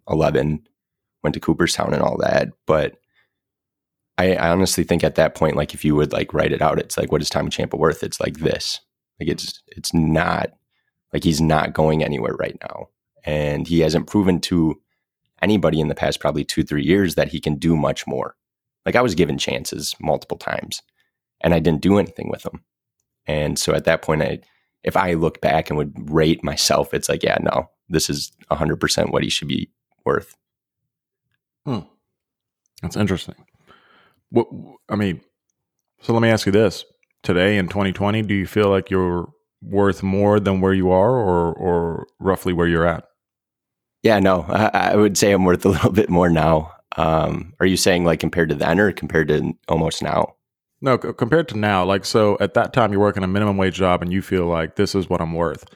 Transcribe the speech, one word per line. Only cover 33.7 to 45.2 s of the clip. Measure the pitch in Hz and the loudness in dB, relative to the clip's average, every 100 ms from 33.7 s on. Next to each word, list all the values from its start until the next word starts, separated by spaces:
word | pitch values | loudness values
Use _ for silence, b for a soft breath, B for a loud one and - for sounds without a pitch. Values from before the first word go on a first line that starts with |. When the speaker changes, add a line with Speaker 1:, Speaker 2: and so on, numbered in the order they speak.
| b b b b b _ | b b b b b _
Speaker 2:
What, | 117 - 95 - - - | -2 -2 -8 -18 -20 -6
I | 104 | -2
mean, | 101 78 _ _ _ _ _ _ _ _ | -2 -4 _ _ _ _ _ _ _ _
so | - | -2
let | 117 | 2
me | 117 | 4
ask | 110 - | 2 2
you | |
this. | 98 104 - - _ _ _ | 4 2 0 -12 _ _ _
Today | - 87 95 104 | 0 2 4 2
in | 87 | 0
twenty | 98 98 | -2 -2
twenty, | 90 101 110 | -2 -2 -2
do | 107 | -2
you | 101 90 | -2 -2
feel | 107 101 | 0 2
like | 98 - | 2 0
you're | 92 90 87 87 _ _ _ | -2 0 -2 -6 _ _ _
worth | 107 98 101 90 | -4 2 2 0
more | 95 95 101 104 | -2 2 4 4
than | 98 95 | 2 0
where | 95 | 2
you | 95 92 | 2 2
are | 92 104 127 | 4 4 2
or, | 101 87 85 | 2 2 0
or | 80 92 85 85 80 - _ | -2 -2 0 -2 -6 -12 _
roughly | 90 92 95 | -2 -2 -2
where | 87 85 | 0 2
you're | 82 85 | 2 2
at? | 82 - _ _ _ _ _ _ _ _ _ | 0 -8 _ _ _ _ _ _ _ _ _
Speaker 1:
Yeah, | 113 104 | 2 4
no, | 95 92 80 | 4 2 0
I, | 101 110 | 0 2
I | 95 92 101 | 2 2 4
would | 104 | 4
say | 92 | 4